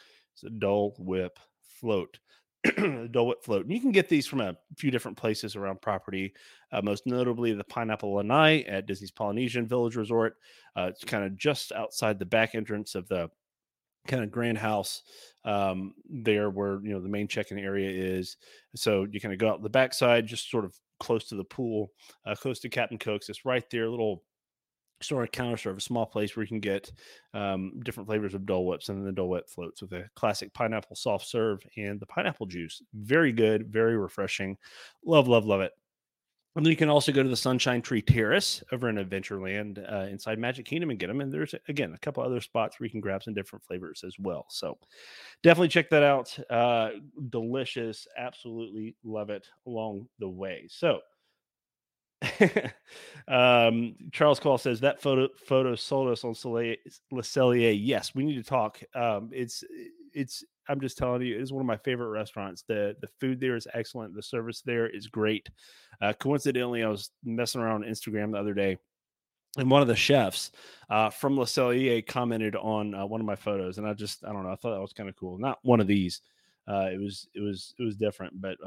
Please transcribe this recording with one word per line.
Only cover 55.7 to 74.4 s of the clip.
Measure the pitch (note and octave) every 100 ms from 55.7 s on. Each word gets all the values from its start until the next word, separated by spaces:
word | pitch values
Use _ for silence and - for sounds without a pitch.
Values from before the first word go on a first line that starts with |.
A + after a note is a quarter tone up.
| A#2
sold | - C#3 C3
us | A2+
on | A#2+
Soleil, | A2+ B2 A#2 A#2 A2+ - - _
Le | B2+
Cellier." | - C#3 B2+ B2 A#2 G#2
Yes, | A2+ A2 - C3
we | D3
need | C3
to |
talk. | - C3 G#2+ - - B2+
Um, | A#2+ G#2+ A2
it's, | C3 A#2+ - - E4 - - -
it's, | C#3+ C3 - - _ -
I'm | C#3
just | C3 -
telling | B2+ B2
you, | B2+ G#2
it |
is | C3
one | C3+
of | B2+
my | G#2+
favorite | C3+ B2 A#2
restaurants. | G#2+ G#2+ G#2+ G2 F2
The, | - G#2+ G2+ G#2
the | - _
food | C3 B2+
there | C3 A#2
is | -
excellent. | A#2 A2 B2 G#2+ G2+
The |
service | - A#2+ A2+ -
there | B2 A#2 A2+
is | G2+ A2
great. | A2 G#2+ G#2+ - - - - _ -
Uh, | G2+
coincidentally, | G#2+ C3+ C#3+ C#3+ B2 B2 A#2
I | A2
was | G#2 - _
messing | A#2+ A2+ A#2 B2+
around | A2+ G#2+
on | G#2+
Instagram | A2 A2+ G#2+ G#2
the | G#2
other | G#2
day, | G2+ G2 F#2 _ _ _ _ _ _ _ C#3
and | C3
one | C#3+
of | B2
the | A2
chefs, | - C#3 G2 - - - - - -
uh, | G#2+ A2
from | - C#3 C#3
Le | A#2+
Cellier | - B2 B2+ C3 A#2 -
commented | B2+ A#2+ A2+ G#2+ G2
on, | G#2+ G#2+ G#2
uh, | G2 G2
one | A2+
of | G#2+
my | G2
photos, | G#2 G2 F#2 G2+
and | G#2+
I |
just, | G#2 G#2 - G#2+
I |
don't | G2+